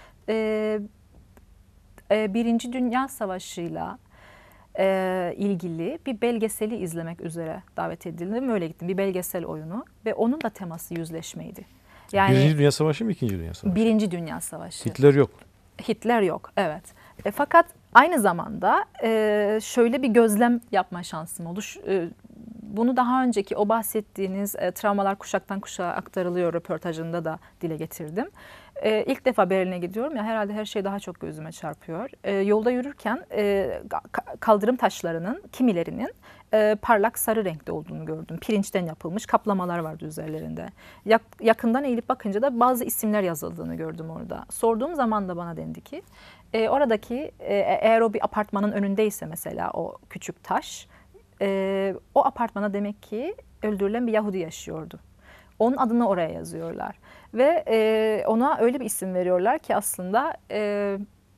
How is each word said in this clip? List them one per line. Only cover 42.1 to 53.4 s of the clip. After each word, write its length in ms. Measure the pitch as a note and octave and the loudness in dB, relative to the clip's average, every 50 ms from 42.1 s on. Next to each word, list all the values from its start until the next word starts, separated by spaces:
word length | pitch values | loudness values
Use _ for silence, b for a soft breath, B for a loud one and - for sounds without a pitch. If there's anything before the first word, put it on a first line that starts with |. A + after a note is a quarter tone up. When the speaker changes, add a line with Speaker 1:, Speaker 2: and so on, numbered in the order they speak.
| B3+ B3 - G#3+ F#3+ G#3 B3 | -4 -2 -4 -4 -2 0 0
Speaker 1:
da 180 | C#4+ B3 A#3 | 0 2 4
bazı 240 | A#3+ B3+ B3+ A#3+ A3+ | 4 4 4 2 0
isimler 380 | - - - - G#3+ G#3+ G#3+ F#3+ | -4 -4 -2 -2 0 2 2 2
yazıldığını 520 | F3+ E3 D3 E3 E3+ E3+ E3 E3 E3 E3 | 0 -2 -4 -6 -8 -8 -8 -8 -8 -6
gördüm 360 | E3 D#3+ D#3+ E3 E3+ D#3+ D#3+ | -6 -6 -8 -8 -8 -10 -10
orada. 340 | D#3+ - - - - - - - | -10 -12 -10 -10 -10 -10 -10 -12
Sorduğum 440 | - - - A3+ A3+ G#3+ B3+ D#4 F4 | -6 0 0 2 2 2 0 -2 -2
zaman 340 | D4 B3+ A3 A3 G#3+ G3 F#3 | 0 0 2 2 0 0 -2
da 80 | F3+ | -4
bana 200 | E3+ F3 E3+ E3 | -6 -8 -8 -8
dendi 240 | E3 D#3+ E3 D#3+ E3 | -8 -8 -10 -10 -12
ki, 220 | - - - E4+ - b b b b b b b b _ - | -14 -14 -16 -16 -16 b b b b b b b b _ -2
e, 160 | A3+ A3 - | 0 2 2
oradaki, 640 | B3 C#4 D4 A#3+ A3 G#3 - - A#3 B3+ D#4 - - - | 4 4 4 4 2 2 0 -4 -6 -6 -6 -8 -10 -8
e, 140 | - - G3+ | -4 0 0
e-, 240 | G3+ G3 - - - - | 2 2 2 2 4 4
eğer 180 | A3 A3+ A3+ | 6 6 6
o 120 | A3+ A3+ G#3+ | 4 4 2
bir 120 | - - | 0 -2
apartmanın 480 | - - G#3+ G#3 - - G3+ G3+ G#3 - | -2 -2 -2 -2 -2 -2 0 0 0 0
önündeyse 540 | G3+ G3+ G3 G3 G3 A3 G#3+ G3+ - E3 | 0 0 0 2 2 2 0 0 -4 -8
mesela 440 | D#3+ D#3+ E3+ - - - - - - - | -10 -10 -10 -10 -8 -6 -6 -4 -4 -4
o 220 | - E3 - - - - - | -4 -6 -6 -8 -12 -16 -16
küçük 340 | - - - - E3+ _ - | -16 -12 -12 -12 -12 _ -6
taş, 440 | - F#3+ B3+ D#4+ - - - - b b b b b b F#4+ - _ _ - G3 | -4 -2 -2 -4 -6 -10 -16 -18 b b b b b b -20 -20 _ _ -2 -2
e, 520 | G3 G3 F#3+ F#3+ G3 G3 G3 G3 G3 F#3+ - - _ - | 0 0 0 0 0 0 0 0 -2 -2 -4 -8 _ 2
o 120 | G3 F#3+ | 2 2
apartmana 460 | - - - A#3 A3+ - G3+ G3+ G#3+ G3 | 2 2 0 -2 -2 -2 -2 -2 -2 -2
demek 300 | G3+ G#3 G3+ G#3 - - | -2 -4 -4 -6 -10 -12
ki 320 | - G#3+ G#3+ C4 E4+ A4 - | -10 -8 -6 -6 -6 -8 -10